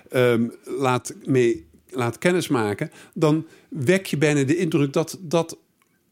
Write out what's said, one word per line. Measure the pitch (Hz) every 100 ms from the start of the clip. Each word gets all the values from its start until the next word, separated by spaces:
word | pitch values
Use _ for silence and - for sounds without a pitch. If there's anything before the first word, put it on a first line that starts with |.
| -
ehm, | 131 123 117 117 -
laat | - 127 127 123 - - -
mee, | 131 117 113 - _ _
laat | 131 117 -
kennismaken, | 180 180 143 131 104 101 151 - -
dan | 185 156 160 156 - -
wek | 185 123 190 190
je | 147
bijna | 151 147
de | 131 175
indruk | 170 160 143
dat | 165 156 -
dat | 170 165 165 - _ _ _ _ _